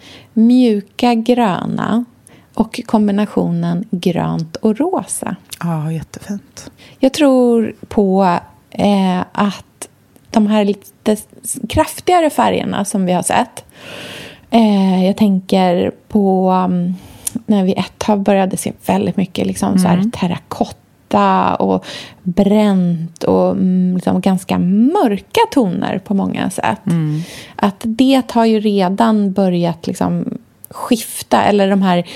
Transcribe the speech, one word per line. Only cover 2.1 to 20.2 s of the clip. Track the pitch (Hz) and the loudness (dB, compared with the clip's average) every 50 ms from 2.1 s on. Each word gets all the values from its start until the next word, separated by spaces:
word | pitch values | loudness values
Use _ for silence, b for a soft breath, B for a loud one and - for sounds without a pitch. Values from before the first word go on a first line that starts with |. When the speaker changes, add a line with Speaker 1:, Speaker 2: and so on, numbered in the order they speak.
| _ _ b b b b b b _ | _ _ b b b b b b _
Speaker 1:
och | - 220 - - 247 - | -2 -2 -2 -4 -10 -4
kombinationen | - - 214 208 202 196 208 208 202 - 190 175 170 170 170 170 170 175 175 - - | 0 0 2 2 2 2 0 -2 -2 -2 -2 -2 0 -2 -2 -2 -2 -2 -2 -4 -4
grönt | 190 170 - 185 170 170 165 160 - 165 160 160 - | -6 -2 -2 0 0 0 -2 -2 -2 -4 -6 -8 -6
och | - - 220 214 | -2 -2 -2 0
rosa. | - 302 370 381 269 180 - - - - - 185 - - - - - | 0 -2 -2 -2 -4 -6 -6 -10 -8 -8 -8 -10 -10 -12 -18 -12 -8
Speaker 2:
Ja, | - 170 165 156 147 160 | -6 -4 -4 -4 -4 -6
jättefint. | 165 156 - - - - - - 202 196 - - _ - - - B B B B B B | -6 -8 -10 -12 -16 -16 -12 -12 -12 -12 -12 -16 _ -20 -20 -20 B B B B B B
Speaker 1:
Jag | 262 269 262 | 0 0 2
tror | - 294 269 262 254 247 240 233 233 220 220 - - - | 2 2 4 4 4 4 4 2 2 0 -2 -6 -12 -18
på, | - - 220 202 190 190 196 196 180 175 - - - - _ _ _ | -4 0 0 2 2 2 2 2 2 2 -2 -4 -10 -18 _ _ _
eh, | - - 196 202 202 190 190 185 180 180 - - | -4 0 2 2 2 2 2 0 0 -2 -4 -4
att | - - 208 202 - - - _ _ _ - - _ _ _ _ _ - _ - | -2 -2 -2 -2 -4 -8 -14 _ _ _ -20 -20 _ _ _ _ _ -20 _ -2
de | - 226 214 | 0 0 2
här | 202 220 214 202 | 2 2 2 2
lite | 202 196 - - - - _ - 214 | 0 -2 -4 -10 -18 -20 _ -2 -2
s-, | 214 208 - - - - - - - 254 - 226 | -2 -2 -6 -14 -20 -16 -12 -12 -10 -10 -8 -2
kraftigare | - 302 302 - - - - 370 359 339 320 285 | -2 -2 -2 -2 -6 -4 0 2 2 2 2 2
färgerna | - - - - - - - 190 - - 202 | 0 0 0 0 0 -2 -4 -4 -4 -4 -4
som | - - 196 185 | -2 -2 -2 0
vi | 180 180 | 0 0
har | 170 - | 0 0
sett. | - - - 254 - - - - B B B B B B B B B B B B B B B B _ | 0 0 0 0 -2 -8 -16 -20 B B B B B B B B B B B B B B B B _
Eh, | 233 233 220 208 202 196 190 190 185 185 185 | 2 4 4 4 4 4 2 2 2 2 2
jag | 190 196 | 2 2
tänker | - 220 202 190 185 185 - 196 190 185 180 175 185 190 - - - _ | 2 2 2 2 0 0 0 0 2 2 2 2 0 0 -2 -4 -8 _
på, | - - 208 196 190 190 185 185 185 | -2 0 2 2 2 2 2 2 2
mm, | 185 185 185 180 180 180 175 180 180 185 B B B B B B - 226 - | 2 2 0 0 0 -2 -2 -4 -4 -6 B B B B B B -10 -6 -2
när | - 208 196 185 | 0 0 2 2
vi | 185 - | 2 0
ett | - 185 - - | -2 -4 -6 -10
tag | - - - 208 196 | -6 -2 0 0 0
började | 196 208 196 196 190 190 180 | 2 2 2 2 2 0 -2
se | - - - - - - | -6 -6 -8 -10 -6 -4
väldigt | - 190 196 202 180 - | -2 -2 0 0 -2 -2
mycket | 196 185 - - - - | -2 -4 -4 -4 -4 -4
liksom | 190 185 - 196 196 196 185 | -4 -2 -2 -2 0 2 2
så | 180 | 2
här | 175 175 | 2 2
Speaker 2:
Mm. | 180 202 233 | 2 0 -2
Speaker 1:
terrakotta | - - | -2 -2